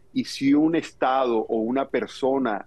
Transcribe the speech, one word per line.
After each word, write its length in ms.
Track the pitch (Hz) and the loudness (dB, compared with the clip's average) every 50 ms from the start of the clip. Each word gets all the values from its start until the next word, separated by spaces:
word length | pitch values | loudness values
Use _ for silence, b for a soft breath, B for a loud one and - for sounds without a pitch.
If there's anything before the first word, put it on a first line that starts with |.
| - - | -18 -8
Y 140 | - - 120 | -6 -6 -6
si 260 | - - - 135 139 | -6 -6 -2 2 4
un 240 | 143 147 156 160 165 | 4 4 4 2 2
estado 720 | 156 151 - - - 147 131 131 135 131 123 117 110 110 - | 0 -2 -4 -6 -2 0 0 2 2 2 2 2 0 0 -2
o 80 | 117 | -2
una 320 | 113 110 113 127 139 135 135 | -2 -2 -2 -2 -2 -2 -2
persona 760 | - - 104 - - - 143 131 135 139 131 117 104 95 - | -2 -4 -4 -4 -6 -2 0 0 0 0 0 -2 -2 -4 -8